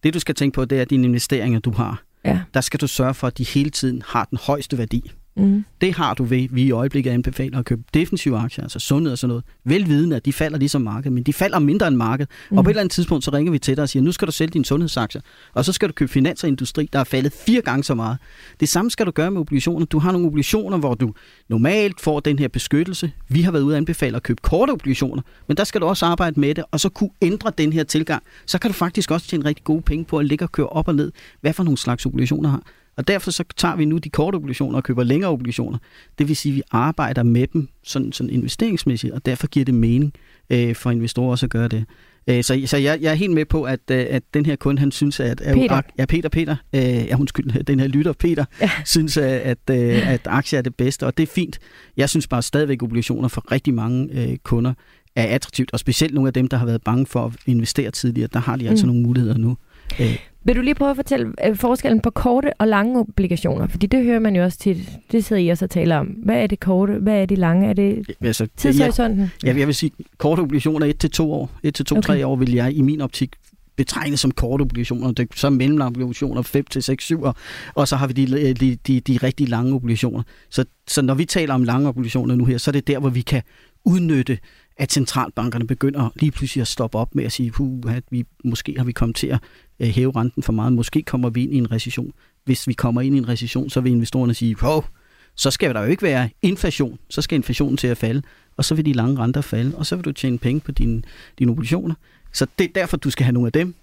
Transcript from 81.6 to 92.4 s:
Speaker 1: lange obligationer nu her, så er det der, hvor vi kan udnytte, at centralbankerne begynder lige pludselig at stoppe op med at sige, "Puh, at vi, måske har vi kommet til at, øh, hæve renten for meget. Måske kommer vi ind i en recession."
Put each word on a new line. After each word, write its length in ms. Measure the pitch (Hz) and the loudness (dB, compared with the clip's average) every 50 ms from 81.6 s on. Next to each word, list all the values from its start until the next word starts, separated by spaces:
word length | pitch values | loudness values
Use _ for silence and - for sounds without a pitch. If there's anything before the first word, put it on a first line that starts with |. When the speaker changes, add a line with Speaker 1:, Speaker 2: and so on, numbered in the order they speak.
| 127 | 2
Speaker 1:
lange 240 | 117 117 131 143 143 | 2 2 2 2 0
obligationer 460 | 123 127 127 113 - 131 123 123 123 | 0 -2 -4 -2 -2 -2 0 2 2
nu 100 | 123 123 | 2 2
her, 120 | 123 127 120 | 2 2 0
så 120 | - - | 0 0
er 40 | 139 | 0
det 140 | 143 135 - | 0 0 0
der, 120 | 143 131 | -2 0
hvor 100 | 143 135 | 0 0
vi 120 | 123 127 | 0 0
kan 200 | 120 - - 127 - _ _ _ _ _ _ _ _ | 0 0 0 -2 -2 _ _ _ _ _ _ _ _
udnytte, 520 | 220 175 185 175 160 156 135 123 - 127 104 - - _ _ _ _ _ - | 2 2 4 4 2 2 2 2 0 -2 -4 -4 -14 _ _ _ _ _ -6
at 140 | 139 - | -4 0
centralbankerne 760 | - 147 131 - - 131 123 - - - 113 123 117 120 117 113 | 2 0 0 0 0 -2 -2 -2 -4 -4 -4 -2 -2 -4 -2 -2
begynder 420 | 131 - - 139 139 143 127 110 - | -2 0 0 -2 0 0 -2 -2 0
lige 160 | - 156 151 | 0 0 0
pludselig 300 | - - 139 131 - 135 | 0 -2 -6 -4 -2 -4
at 60 | 117 - | -4 -4
stoppe 300 | - - 120 113 - 107 | -2 -4 -4 -2 -2 -4
op 180 | 117 - - | -4 -2 -2
med 80 | 143 127 | -4 -4
at 80 | - | -4
sige, 200 | - - 127 117 | -4 -4 -4 -2
"Puh, 440 | 110 - 139 131 131 127 120 113 113 | -2 -2 -2 -2 -4 -4 -4 -4 -4
at 80 | 123 - _ | -4 -4 _
vi, 140 | - 123 120 _ _ _ - | -6 -6 -6 _ _ _ -4
måske 280 | 127 117 - - - 147 131 | -4 -4 -4 -6 -6 -4 -2
har 60 | 127 | -2
vi 60 | 123 | -2
kommet 240 | 120 - - 117 113 | 0 0 -2 -2 0
til 120 | - - 127 | -2 -4 -2
at, 120 | 131 123 - - - - _ _ _ _ | -2 -4 -4 -8 -20 -20 _ _ _ _
øh, 80 | - 117 | -2 0
hæve 240 | 107 - 123 131 131 | 2 2 0 2 0
renten 280 | 120 113 123 - - 135 | 0 -2 -2 -2 -2 -2
for 100 | - 117 | -2 0
meget. 200 | 110 107 123 127 | 0 2 2 2
Måske 280 | 117 117 - - 156 151 | 2 0 0 -2 -2 -2
kommer 260 | - - 127 123 120 | -2 -2 -2 -2 0
vi 140 | 113 123 127 | 0 -2 -2
ind 100 | 135 143 | 0 0
i 40 | 135 | 0
en 140 | 120 110 | 0 0
recession." 400 | 113 113 - 127 - - 123 - - _ _ _ _ _ | -2 -4 -4 -4 -6 -6 -8 -8 -10 _ _ _ _ _